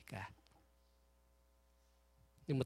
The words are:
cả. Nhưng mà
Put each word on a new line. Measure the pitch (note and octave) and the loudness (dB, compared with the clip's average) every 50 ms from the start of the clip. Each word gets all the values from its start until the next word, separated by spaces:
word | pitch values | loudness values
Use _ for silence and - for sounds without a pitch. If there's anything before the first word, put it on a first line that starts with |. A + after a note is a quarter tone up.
| - | -2
cả. | - - F#2+ F#2 - - - - - - - - - - - - - - - - - - - - - - - - - - - - - - - - - - - - - - - - - - - - | -8 -8 -8 -8 -8 -12 -18 -20 -20 -20 -20 -20 -20 -20 -20 -20 -20 -20 -20 -20 -20 -20 -20 -20 -20 -20 -20 -20 -20 -20 -20 -20 -20 -20 -20 -20 -20 -20 -20 -20 -20 -20 -20 -20 -20 -20 -8 0
Nhưng | - D3 C3 | 2 4 4
mà | B2 | 4